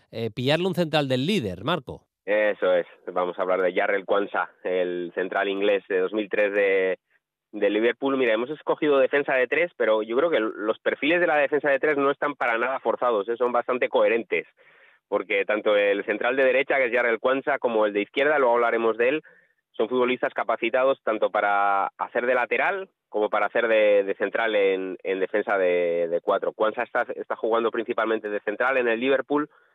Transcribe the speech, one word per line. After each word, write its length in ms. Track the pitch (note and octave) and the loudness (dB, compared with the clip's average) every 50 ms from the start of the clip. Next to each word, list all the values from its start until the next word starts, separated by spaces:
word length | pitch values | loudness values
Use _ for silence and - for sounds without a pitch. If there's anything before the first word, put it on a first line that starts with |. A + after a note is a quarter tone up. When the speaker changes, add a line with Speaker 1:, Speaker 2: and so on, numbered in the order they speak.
| _ _ | _ _
Speaker 1:
eh, 200 | - A2 A#2 A2 - | -10 -8 -8 -6 -6
pillarle 320 | C3+ B2 C3+ D3+ E3 F3+ | -2 0 0 2 2 0
un 80 | F#3+ E3 | -2 -2
central 340 | F3+ F3 D3+ D#3 D3+ D3 C3 | -2 -2 0 0 0 0 0
del 160 | C3 B2+ C3+ | 0 0 0
líder, 400 | F3 A3 F#3 A2+ F#2+ F2+ F2+ G#2 | 0 0 -2 -2 -4 -6 -6 -4
Marco. 400 | C#3+ F3+ D#3+ - - D#2 C2+ _ _ _ _ _ | -4 -4 -4 -6 -10 -14 -14 _ _ _ _ _
Speaker 2:
Eso 480 | G2 G#2 G#2+ G#2+ G#2 G2 - - F#2 | -2 0 0 2 0 0 0 0 2
es. 140 | F2+ F2 E2 - - _ _ - | 2 2 0 -4 -10 _ _ -8
Vamos 240 | F2 F2+ F2+ F2+ F2 | -6 -4 -4 -4 -4
a 60 | - | -4
hablar 180 | F#2 F#2 F#2 F#2 | -2 0 0 0
de 140 | F#2 F2+ F2+ | 0 0 0
Jarrell 300 | F#2+ G2+ G2+ G2+ G2 F2+ | 0 -2 -2 -2 -4 -2
Quansah, 440 | - G#2 G2+ G2+ F2+ - F#2+ F2 - - _ | -2 0 0 0 -2 -4 -4 -6 -6 -8 _
el 480 | - F#2+ F#2 F#2 F2+ F2+ F2+ F2+ F2 E2+ - | -6 -4 -2 -2 -2 -2 -4 -6 -8 -6 -6
central 340 | F#2+ F2+ F#2 - G2 G2 G2+ | -6 -4 -2 -2 -2 -2 -2
inglés 340 | G2 G2 G2+ G#2 G2+ F#2+ - - | -2 0 0 0 0 0 -2 -2
de 100 | G2 F#2 | -2 -2
dos 140 | F#2 F#2 | 0 0
mil 160 | G#2 A2 G#2 F#2+ | -2 -4 -4 -2
tres 220 | - G#2 G#2 G2+ | 0 0 0 0
de, 480 | G2+ G#2 G2+ G2 F#2+ F#2+ F#2+ F#2 F2+ - _ _ _ _ _ _ _ _ _ _ | 2 2 2 2 2 2 0 0 -2 -4 _ _ _ _ _ _ _ _ _ _
de 200 | - G#2 G2+ G2+ | -4 -2 0 0
Liverpool. 460 | G#2 G#2+ A#2 A#2+ A#2+ - C#3 C3+ C3+ | 2 2 0 0 0 -2 -2 -2 0
Mira, 180 | C3 C3 A2+ A2 | 0 2 2 0
hemos 140 | A2 B2 C3+ | 0 -2 -4
escogido 480 | D#3 - - - D3+ - D#3+ D3+ C#3 - | -8 -6 -4 -4 -2 0 2 2 4 4
defensa 360 | E3+ - - C#3+ C#3+ - C#3 | 4 4 2 0 0 0 0
de 140 | C3 B2+ A#2 | 0 0 0
tres, 240 | C#3+ D#3 F3 F3 - | 0 0 -2 -2 -2
pero 260 | - A#2 G#2+ A2 A2 G#2+ | -2 0 2 2 2 0
yo 120 | A2+ A#2 | -2 0
creo 140 | C3 D#3+ F3 | 0 0 2
que 80 | D3+ A#2 | 2 0
los 400 | A2 G#2+ - - G#2 A2 G#2+ - | 0 -2 -4 -4 -4 -4 -4 -4
perfiles 420 | - - A2 - C#3 D3 F3 F3 | -4 -6 -4 -2 0 0 0 2
de 60 | F3 | 2
la 100 | E3 D3+ | 2 2
defensa 320 | D3+ - - D3+ C#3+ D3+ D3 | 2 2 2 0 0 2 0
de 120 | C#3 C3 | 0 2
tres 160 | - D#3 D3 | 2 0 0
no 160 | C#3+ C#3 C#3+ | 2 0 0
están 240 | - - D3+ D3 C3+ | 0 -2 -4 -6 -4
para 200 | - C3+ A#2+ A2+ A2+ | -4 -2 -2 0 0
nada 200 | A#2+ C3 C3+ C3 | -2 -2 -4 -4
forzados, 500 | - A#2+ G#2+ - C3 B2 A#2 G2+ F#2+ A2+ | -2 -4 -2 0 0 0 0 0 -2 -4
¿eh? 80 | A#2+ | -2
Son 140 | A#2 B2 B2 | -2 -2 0
bastante 380 | A#2+ A#2+ - - B2+ B2 C3+ A2+ | 0 0 -2 -2 -2 -2 -2 0
coherentes, 580 | - B2 G#2+ G#2 A2+ A#2 G2+ - - E2 - - _ _ _ _ - _ - - _ _ _ _ | 2 2 2 4 2 0 -2 -2 -4 -4 -4 -8 _ _ _ _ -20 _ -20 -20 _ _ _ _
porque 360 | G2+ G#2 G2 G#2 G#2 G2 G2 | -4 -4 -2 -2 -2 -2 0
tanto 320 | - G#2+ G#2+ G2+ G#2+ G#2 | 0 -2 0 0 2 2
el 280 | G#2 G2+ G2+ G2+ G2+ F#2+ | 4 4 2 2 0 -2
central 320 | A2+ G#2 G#2 A2 A#2+ C3 | -4 -4 -2 -2 -2 0
de 80 | C#3 C3+ | 2 2
derecha, 320 | C3 B2 C3 C#3+ - D3+ | 2 2 2 0 0 0
que 100 | C#3 B2+ | 0 0
es 60 | A#2 | 0
Jarrell 260 | A#2 B2 A#2+ A#2+ A2+ G#2+ | 0 0 0 0 0 0
Quansah, 400 | - B2+ C3 C3+ - D3+ C#3 B2+ | 0 0 -2 0 -2 -2 -2 -2
como 280 | - A#2+ A2+ A2 G#2+ | -2 0 2 2 2
el 60 | G#2 | 2
de 100 | G2+ G2+ | 0 -2
izquierda, 360 | G2+ - - C3+ C3+ D3 D#3 D3 | -2 -2 -2 0 0 2 2 4
luego 160 | C3 A#2+ A#2+ | 4 4 4
hablaremos 420 | A#2+ A#2 A#2 A2+ A2+ A2+ A2+ G#2+ | 4 2 2 2 2 0 0 0
de 120 | A2+ A#2 B2+ | 2 0 0
él, 140 | D3+ D#3 - - - _ _ _ _ _ _ _ | 0 -2 -6 -10 -20 _ _ _ _ _ _ _
son 160 | _ - A#2 G#2 | _ -4 -4 -2
futbolistas 440 | B2+ B2+ B2 B2 B2+ - - C3 | 0 0 0 0 0 -2 -2 -4
capacitados 680 | - B2+ A2+ A#2 A2+ - A#2+ A#2 A#2+ B2+ C3 C3+ C3+ - | -4 -4 -2 -2 -2 -2 -2 0 0 2 2 2 0 0
tanto 280 | _ A#2 A2 G#2+ G#2+ G2 | _ -4 -2 0 0 0
para 580 | F#2+ G#2 G#2 G2+ G2+ G2+ G2+ G2+ G2 G2 F#2+ - - - | 0 0 0 2 2 2 2 2 0 0 -2 -2 -4 -6
hacer 260 | F#2+ - - A#2+ A#2+ | -8 -6 -4 -2 0
de 80 | B2 B2 | 0 0
lateral 540 | B2 A#2+ - B2 B2 C#3+ E3+ G3+ F#3+ F#3+ - _ _ _ _ | 0 0 0 0 0 0 -2 -2 -4 -8 -12 _ _ _ _
como 220 | - G#2+ G#2+ G2 | -2 -2 0 0
para 160 | G#2+ G#2+ G#2 | 0 0 -2
hacer 200 | G2+ - A#2 A#2 | 0 0 0 0
de, 380 | A2+ A2 G#2+ G#2+ G#2 G#2 G2+ G2 | 2 4 4 6 6 6 4 4
de 100 | G2 F#2+ | 2 -2
central 400 | - G#2+ G2 - A2+ A2+ A2+ G#2+ | -4 -4 -2 -2 -2 -2 0 0
en, 420 | G2+ G2 G2 F#2+ F#2+ F#2+ F#2+ F2+ - | 2 2 2 2 0 -2 -6 -8 -8
en 160 | - F#2+ F#2+ F#2+ | -6 -6 -4 -2
defensa 400 | F#2 - - G#2 G2 A#2 G#2 G2 | -2 -2 -2 -2 -2 0 0 2
de, 480 | F#2 F2+ F2 F2 F2 E2+ E2+ E2+ E2+ E2 | 2 2 2 2 2 0 0 0 0 0
de 120 | E2+ E2+ | -2 -2
cuatro. 320 | - G#2 G2 F#2 - F2 | 0 0 0 0 -2 -4
Quansah 320 | - - G#2+ A2 G#2+ B2 A2+ | -2 -2 -2 -2 -2 -4 -6
está, 200 | - - B2 A#2 - - | -4 -2 -4 -4 -4 -6
está 180 | - G#2 - A2 | -10 -8 -8 -6
jugando 380 | - - A2+ A2+ A#2 A#2 A2 | -4 -2 0 0 2 0 0
principalmente 560 | - A#2 G#2+ - A2 A2+ A2 A2 A2+ A2 G#2+ G#2 | -2 -2 -4 -2 -2 -2 0 0 -2 -2 -2 -4
de 80 | G#2 G2+ | -6 -6
central 360 | - G#2+ G2+ - B2 C3 C3+ | -4 -4 -4 -2 0 0 0
en 100 | B2+ B2 | 0 0
el 140 | A#2 A2+ A2+ | 0 0 0
Liverpool. 500 | B2+ C3+ C#3 B2+ - - D3 D3 D3+ - _ _ _ _ | 0 0 0 0 0 0 -2 -2 -2 -4 _ _ _ _